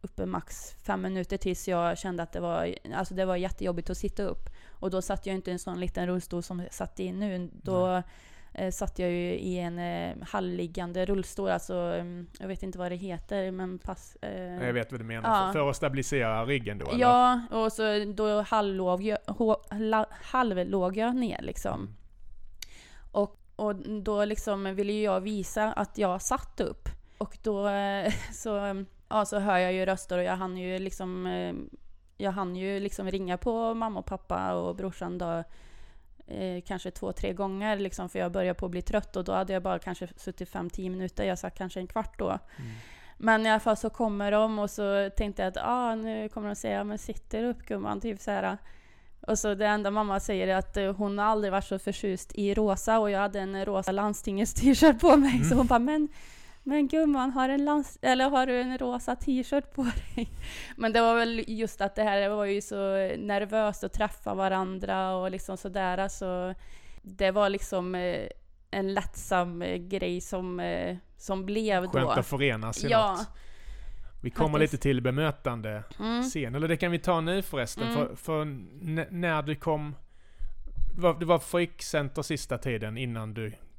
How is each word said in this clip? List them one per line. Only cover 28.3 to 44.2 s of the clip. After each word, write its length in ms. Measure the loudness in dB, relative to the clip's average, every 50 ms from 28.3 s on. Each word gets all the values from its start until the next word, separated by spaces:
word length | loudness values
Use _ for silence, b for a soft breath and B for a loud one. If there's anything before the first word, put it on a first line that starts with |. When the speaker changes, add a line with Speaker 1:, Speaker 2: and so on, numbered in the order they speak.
| -10
Speaker 1:
så, 520 | -8 -4 -2 -2 -2 -2 -2 -4 -4 -6 -10 -14 -20 -10 _
ja, 160 | 2 2 2
så 140 | 2 2 0
hör 200 | 2 4 4 6
jag 140 | 4 4 2
ju 140 | 2 2
röster 320 | 2 2 0 0 -2 0 0
och 60 | 2
jag 120 | 2 0
hann 200 | 0 -2 -4 -4
ju 220 | -6 -4 -4 -4 -2
liksom, 480 | -4 -4 -6 -6 -6 -6 -4 -4 -4
eh, 280 | -4 -2 -2 -4 -4 -6 -6 -10 -10 -14 -16 -16 -16 -18 -18 -20 -20 _
jag 160 | -4 -2 -2 0
hann 240 | 0 -2 -2 -2
ju 240 | -4 -4 -2 -2 -2
liksom 300 | -2 -4 -4 -4 -4 -2
ringa 260 | -2 -2 0 -2 -2 0
på 360 | 0 0 0 2 0 0 0
mamma 260 | 0 -2 -2 -4 -4
och 60 | -6
pappa 480 | -6 -8 -8 -6 -4 -2 -2 0 0 0
och 220 | 0 0 -2 -4
brorsan 420 | -4 -6 -6 -6 -6 -8 -6 -6 -4
då, 260 | -4 -4 -4 -4 -6 b b b b b b b b b b b b b -20 -20 -16
eh, 360 | -12 -8 -6 -6 -6 -6 -8 -6
kanske 240 | -6 -8 -6 -6 -10
två, 220 | -10 -6 -6 -6 -4
tre 200 | -2 -2 -4 -2
gånger, 440 | -2 -2 -2 -2 -2 0 0 0
liksom, 320 | 0 -2 -4 -4 -6 -8 -6
för 100 | -2 -2
jag 140 | -2 0 0
började 260 | 0 0 0 0 -2
på 80 | -4
att 40 | -4 -4
bli 100 | -4 -2
trött 340 | 0 0 0 0 0 -6
och 80 | -6 -2
då 80 | 0 0
hade 200 | 0 0 0 -2
jag 100 | -2 0
bara 160 | 0 -2 -2
kanske 300 | -2 -6 -8 -8 -8 -12 -12
suttit 320 | -12 -10 -10 -8 -8 -10 -8
fem, 200 | -6 -6 -6 -6
tio 200 | -6 -6 -6 -4
minuter. 340 | -4 -4 -6 -6 -2 -2 0
Jag 140 | 0 -2 -2
satt 160 | -4 -8 -6
kanske 260 | -6 -8 -8 -6 -8
en 60 | -8
kvart 320 | -4 -4 -4 -4 -4 -6 -4
då. 100 | -2 -2
Speaker 2:
Mm. 420 | -2 -2 -6 B B B -12 -12 -12 -12 B B B B B B B B
Speaker 1:
Men 260 | 4 6 6 6 6
i 40 | 6
alla 100 | 4 4
fall 160 | 6 4 2
så 140 | 2 2 -4
kommer 400 | -2 0 0 0 0 0